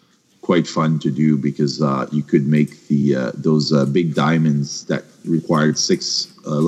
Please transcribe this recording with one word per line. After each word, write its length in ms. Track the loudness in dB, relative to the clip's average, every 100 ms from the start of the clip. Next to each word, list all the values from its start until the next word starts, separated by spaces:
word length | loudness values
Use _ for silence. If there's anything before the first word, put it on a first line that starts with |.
| _ _ _ _
quite 220 | 0 0 0
fun 320 | -2 0 0
to 100 | -2
do 260 | 0 2 2
because, 440 | 0 -2 -4 0
uh, 260 | -2 -2 -2
you 100 | -4
could 240 | 0 2 2
make 400 | 2 0 -4 _
the, 140 | 0 2 0
uh, 160 | -2
those, 380 | -2 0 0 2
uh, 120 | 2 2
big 280 | 0 0
diamonds 680 | 0 0 2 2 0 -2 -8
that 180 | -8 -8 -8 _
required 540 | -4 -4 0 0 2 0
six, 500 | 0 -2 -2 -6 -8 -12 -6
uh, 40 | -2